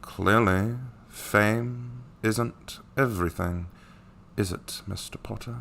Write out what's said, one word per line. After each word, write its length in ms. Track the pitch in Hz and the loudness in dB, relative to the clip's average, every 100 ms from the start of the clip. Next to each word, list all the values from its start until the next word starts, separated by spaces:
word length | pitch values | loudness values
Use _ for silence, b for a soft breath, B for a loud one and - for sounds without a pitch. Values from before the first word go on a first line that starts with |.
Clearly, 720 | - - 92 110 107 92 107 120 127 - - | -14 0 4 6 6 4 2 -4 -10 -14 -20
fame 920 | - - 104 104 113 120 123 123 123 - - | -14 2 4 4 2 -2 -6 -10 -12 -16 -2
isn't 580 | 110 110 117 - - - - - | 0 2 -2 -4 -16 -18 -8 0
everything, 720 | 131 101 87 - 87 87 87 B B B B B - - | 0 2 0 0 -2 -2 -6 B B B B B -12 -4
is 160 | 98 | -2
it, 300 | 90 - - - | -2 -8 -12 -8
Mister 300 | 95 - - | -10 -10 -14
Potter? 400 | - 110 - 120 | -10 -10 -8 -10